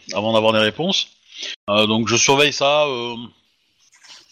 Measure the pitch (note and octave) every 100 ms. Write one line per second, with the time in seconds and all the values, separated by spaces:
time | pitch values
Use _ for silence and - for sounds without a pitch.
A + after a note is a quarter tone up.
0 | - G2+ A2 A2 A2 A2 G#2+ G#2 F3+ -
1 | - _ _ - - - - G#2 G#2+ A2
2 | G#2+ A#2 - C#3 D3 - C#3+ D3 D3 B2
3 | A#2+ A#2 A2+ _ _ _ _ _ _ _
4 | - - -